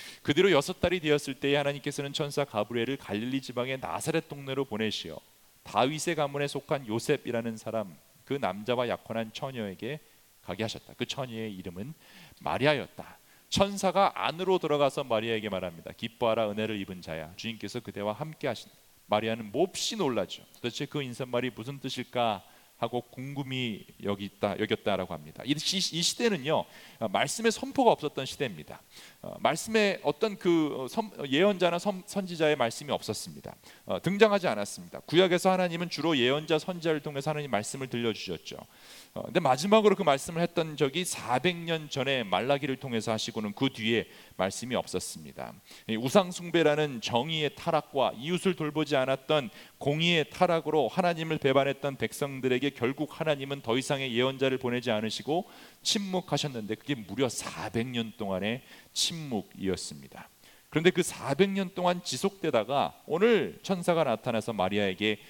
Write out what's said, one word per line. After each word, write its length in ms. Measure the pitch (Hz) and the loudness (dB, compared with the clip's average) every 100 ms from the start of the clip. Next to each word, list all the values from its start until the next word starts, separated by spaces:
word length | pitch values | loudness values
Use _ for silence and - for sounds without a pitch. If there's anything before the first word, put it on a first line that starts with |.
| - - | -16 -6
그대로 280 | - 143 196 | 0 4 6
여섯 300 | 143 147 - | 6 4 0
달이 180 | 175 180 | 0 2
되었을 360 | 156 147 143 131 | 2 2 0 -2
때에 200 | 139 143 | 0 2
하나님께서는 540 | 143 143 147 143 143 | 2 -2 -6 -6 -4
천사 320 | 143 147 147 | -4 -4 -2
가브리엘을 540 | 139 107 104 117 117 135 | -2 -2 -2 0 -2 -4
갈릴리 420 | - 104 120 135 | -4 -4 -2 -4
지방의 380 | 127 123 127 131 | -4 -4 -4 -4
나사렛 480 | 85 92 135 160 - | -4 -4 -2 -2 -2
동네로 380 | 143 135 135 135 | -8 -6 -4 -2
보내시어 540 | 107 110 - 85 76 - _ _ _ | -2 -2 -2 -8 -12 -16 _ _ _
다윗의 540 | - 101 127 156 175 156 | -2 2 4 2 -2 0
가문에 320 | 143 143 143 | -2 -2 -4
속한 400 | 139 - 143 120 | -4 -2 -4 -2
요셉이라는 680 | 113 - 143 - 117 117 110 | -2 0 0 0 -4 -4 -6
사람, 380 | - 110 98 76 _ _ - | -4 -4 -4 -10 _ _ -6
그 80 | |
남자와 560 | 139 104 98 107 123 120 | -2 -2 -2 0 0 0
약혼한 420 | 92 - 113 110 | -2 -4 -6 -6
처녀에게 680 | - 135 127 104 90 110 151 - _ _ _ | -8 -8 -6 -6 -6 -8 -8 -12 _ _ _
가게 220 | - 92 | -8 -4
하셨다. 320 | 110 - - - | -4 -6 -12 -8
그 80 | 120 | -6
처녀의 480 | - 127 113 110 | -6 -6 -6 -8
이름은 400 | 92 92 87 127 160 - - - - | -8 -10 -8 -10 -12 -18 -20 -20 -8
마리아였다. 800 | 69 92 139 139 90 - - - _ - - | -4 2 2 2 -2 -10 -18 -18 _ -20 -2
천사가 760 | - 202 196 190 180 190 - 107 | 2 2 2 2 4 4 2 -2
안으로 320 | 160 185 185 | 0 2 2
들어가서 460 | 156 147 139 151 | 2 4 2 2
마리아에게 460 | 131 110 117 113 104 | 0 0 2 -2 -2
말합니다. 420 | 95 90 82 - 92 | -4 -4 -8 -14 -10
"기뻐하라, 520 | 117 - 120 110 107 | -10 0 2 4 2
은혜를 300 | 104 110 107 | 0 -2 -4
입은 220 | 95 90 | -6 -8
자야. 280 | 85 80 80 92 | -8 -8 -8 -10
주님께서 440 | 113 110 101 120 | -10 -8 -10 -10
그대와 340 | - 104 104 | -10 -6 -4
함께 340 | 107 156 156 139 | -4 -8 -6 -6
하신." 240 | 107 - - _ _ - | -6 -10 -20 _ _ 0
마리아는 460 | 107 110 113 104 | 0 2 -4 -2
몹시 460 | 120 185 - - 226 | 0 0 0 -4 0
놀라죠. 440 | 147 110 90 - - - | 0 0 -2 -6 -16 -8
도대체 320 | 120 - 147 | -6 -4 -6
그 160 | 151 | -4
인사말이 480 | 131 117 127 123 127 | -6 -6 -2 0 -2
무슨 260 | 113 113 139 | -4 -10 -8
뜻일까 640 | 135 127 120 123 117 98 - - _ - | -6 -6 -4 0 2 0 -6 -20 _ -6
하고 220 | 117 120 | -4 -4
궁금히 880 | - - 135 139 131 131 123 101 - - | -6 -10 -10 -6 -4 -2 -2 -4 -10 -8
여겼다, 560 | 95 101 101 - 104 90 | -4 -2 -6 -2 -2 0
여겼다라고 520 | 110 110 107 95 92 | 0 0 2 0 -2
합니다. 300 | 80 76 - | -8 -12 -6
이 140 | 120 147 | -2 -2
시-, 400 | - 190 - 165 | 0 0 -2 0
이 40 | |
시대는요, 600 | 170 - 233 180 131 135 - - - - | 0 2 0 0 2 0 0 -8 -20 -6
어, 80 | 110 | 0
말씀의 440 | 98 123 - 226 | 2 0 2 0
선포가 400 | - 269 277 233 | 0 -2 2 4
없었던 360 | 151 147 - 131 | 4 0 -4 -6
시대입니다. 560 | - 131 80 - - - - - - | -4 -4 -6 -14 -18 -20 -20 -20 -16
어, 120 | 50 - | -14 0
말씀의 600 | 123 160 - 220 202 180 | 0 0 0 2 4 2
어떤 340 | 143 - 220 196 | 0 0 -2 0
그, 460 | 185 170 151 123 | 4 4 4 0
어, 40 | 127 | -4
선-, 220 | - 214 - 143 | -4 -6 -6 0
예언자나 520 | 139 202 190 175 170 | 4 4 4 2 2
선-, 240 | 202 190 - | -2 -4 -6
선지자의 500 | 202 185 170 156 147 | -6 -4 2 2 4
말씀이 360 | 117 - 147 | 2 0 -2
없었습니다. 640 | 98 - 104 - 71 - - - - - | -2 -2 -6 -8 -12 -14 -16 -20 -12 -4
어, 120 | 92 | -2
등장하지 480 | 165 202 214 202 165 | 0 6 6 6 0
않았습니다. 520 | 104 101 - 87 - - | -2 -4 -8 -14 -16 2
구약에서 420 | 160 185 175 190 | 6 6 6 4
하나님은 400 | 185 180 170 175 | 4 2 -2 -4
주로 260 | - 156 147 | 0 2 4
예언자, 440 | 120 143 156 156 | 4 4 2 0
선지자를 400 | - 175 165 151 | 0 -2 0 0
통해서 320 | 151 139 156 | -2 -4 -2
하나님 180 | 151 143 | -2 -2
말씀을 380 | 107 110 139 131 | -2 -2 -6 -4
들려주셨죠. 680 | 120 117 104 - 82 - - - - - - - - | -2 0 -2 -4 -8 -8 -14 -14 -20 -20 -20 -14 -10
어, 80 | |
근데 160 | - 185 | -2 2
마지막으로 560 | 147 131 196 220 208 190 | 4 2 6 6 6 6
그 80 | |
말씀을 400 | 165 135 - 165 | 4 2 2 -2
했던 340 | 175 - 160 147 | 0 0 -2 0
적이 260 | 143 160 | 0 0
사백 520 | 180 - 104 160 180 170 | -4 -4 -2 0 0 -2
년 340 | 165 160 147 | -2 -4 -2
전에 360 | 139 131 131 101 | -2 0 0 2
말라기를 520 | 92 123 143 139 131 | 0 2 0 0 -4
통해서 340 | 135 113 107 | -2 -2 0
하시고는 420 | 110 - 113 104 | -2 -2 -4 -6
그 200 | 101 135 | -2 -2
뒤에 320 | 110 110 113 - - - - | 0 0 0 0 -8 -10 -2
말씀이 400 | 95 - 120 107 | -2 -2 -4 -4
없었습니다. 800 | - 90 - 85 73 65 60 - - - - | -2 -4 -6 -10 -14 -12 -12 -14 -20 -14 -6
이 80 | 110 | -4
우상 340 | 127 202 180 | 4 4 4
숭배라는 720 | 180 175 170 151 151 147 120 | -2 0 4 4 4 0 -2
정의의 540 | - 117 151 156 147 - | 0 0 0 -2 -2 -4
타락과 580 | 170 156 - 139 110 107 | -2 0 0 2 2 0
이웃을 380 | 143 175 190 165 | -2 0 0 0
돌보지 400 | 151 151 147 143 | -2 -2 2 2
않았던 540 | 131 135 - 151 120 - - - | 2 0 2 2 0 -8 -20 -4
공의의 500 | 139 151 170 170 143 | -2 2 4 2 0
타락으로 600 | - 180 165 151 156 113 | 2 2 2 2 2 2
하나님을 500 | - 180 160 160 156 | 2 0 0 -2 2
배반했던 560 | 139 135 139 135 143 135 | 4 4 4 0 -4 -4
백성들에게 680 | 110 - 143 135 127 127 139 - | -4 -4 -6 -2 0 2 0 0
결국 460 | 123 139 147 - | -2 -2 -4 -2
하나님은 400 | 160 143 135 139 | 0 0 -2 -4
더 160 | 113 123 | 0 0
이상의 360 | 127 139 135 | 0 -2 0
예언자를 440 | 117 131 135 135 127 | 2 2 2 0 2
보내지 340 | 127 123 123 | 0 0 0
않으시고 580 | 107 110 - 110 165 - - - - | 0 0 -4 -2 -2 -4 -12 -20 -6
침묵하셨는데, 920 | - 220 196 185 - 143 151 120 104 110 | -2 0 0 -4 -2 -2 -2 -4 -6 -6
그게 200 | - 135 | -4 -6
무려 340 | 95 107 131 | -4 -2 0
사백 580 | - - - 113 117 127 | -2 -8 -8 -4 -2 -2
년 240 | 120 113 - | -2 -4 -4
동안의 440 | 101 92 104 123 - - - | -4 -2 -2 -4 -8 -20 -8
침묵이었습니다. 1400 | - - 165 147 110 - - 95 87 - 73 67 - - _ - - _ | -2 -2 -2 -4 -4 -6 -4 -2 -2 -6 -12 -16 -18 -20 _ -20 -20 _
그런데 220 | 156 165 | 2 4
그 100 | - | 4
사백 480 | 165 - 113 139 196 | 0 -4 -2 2 2
년 240 | 190 185 | 2 -4
동안 300 | 180 180 180 | 0 2 2
지속되다가 960 | - 131 196 - 165 117 107 139 85 - - | -2 -2 -2 -2 0 2 2 0 0 -2 -4
오늘 520 | 160 226 214 104 - | 2 4 4 2 -4
천사가 400 | - 190 175 170 | -4 0 2 4
나타나서 480 | 143 110 127 113 113 | 4 2 0 -2 0
마리아에게 680 | 107 92 101 101 92 107 104 - | 0 2 2 2 2 0 0 -6